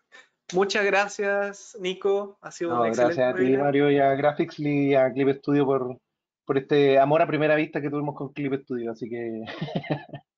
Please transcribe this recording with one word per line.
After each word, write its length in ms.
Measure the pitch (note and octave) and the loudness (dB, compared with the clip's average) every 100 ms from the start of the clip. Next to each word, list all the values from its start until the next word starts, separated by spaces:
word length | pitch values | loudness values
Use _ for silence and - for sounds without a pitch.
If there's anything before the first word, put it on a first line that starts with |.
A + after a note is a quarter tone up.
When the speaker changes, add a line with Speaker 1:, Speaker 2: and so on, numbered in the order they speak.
| _ - _ _ - | _ -20 _ _ -6
Speaker 1:
muchas 320 | F3+ G3 G#3+ G3+ | -2 0 0 2
gracias, 920 | F#3+ G3+ - G3+ G3+ G3+ G3 - G#3 | 2 0 -2 -2 -2 -4 -8 -18 -10
Nico. 580 | F#3 F#3+ G3+ G3+ G3+ - | -8 -2 0 0 -4 -12
Ha 100 | - | -18
sido 200 | - E3+ A#2+ | -8 -4 0
Speaker 2:
No, 60 | |
Speaker 1:
un 60 | A2+ | 0
excelente 260 | A2+ C#3+ C3 | 2 2 2
Speaker 2:
gracias 180 | B2+ | 0
a 40 | B2 | 2
ti, 60 | |
Speaker 1:
webinar. 200 | C3 C3+ | 2 2
Speaker 2:
Mario, 280 | C#3+ C#3+ D3 | 2 2 4
y 80 | C#3+ | 4
a 140 | C#3 C3+ | 2 2
Graphicsly 720 | D3 D3 E3 - D3 C#3+ C#3 | 0 0 -2 -4 -2 0 2
y 40 | C3+ | 4
a 160 | C3 | 2
Clip 180 | B2+ C#3 C#3 | 2 0 0
Studio 280 | - C#3+ C3+ | 0 2 2
por, 320 | C3+ B2+ B2+ _ _ _ _ - | 0 -2 -10 _ _ _ _ -4
por 120 | C#3 | -4
este 400 | C#3 D3 C#3 C3+ | 0 2 4 6
amor 240 | C#3 D#3 | 4 4
a 40 | D3 | 2
primera 280 | D3 D3+ D3+ | 0 2 2
vista 260 | D#3 D#3+ | 0 -4
que 80 | C#3+ | -6
tuvimos 240 | D3 D3 - | -4 -6 -8
con 180 | C#3 | -10
Clip 200 | D3+ C#3 C3+ | -8 -4 -6
Studio, 300 | - B2 A#2 | -6 -6 -6
así 180 | A2+ A#2 | -8 -8
que 320 | A#2+ A#2 A2+ A2 | -8 -6 -8 -10
<laughs> 800 | - D#3+ - - D3 - C#3+ _ | -10 -6 -6 -6 -8 -10 -20 _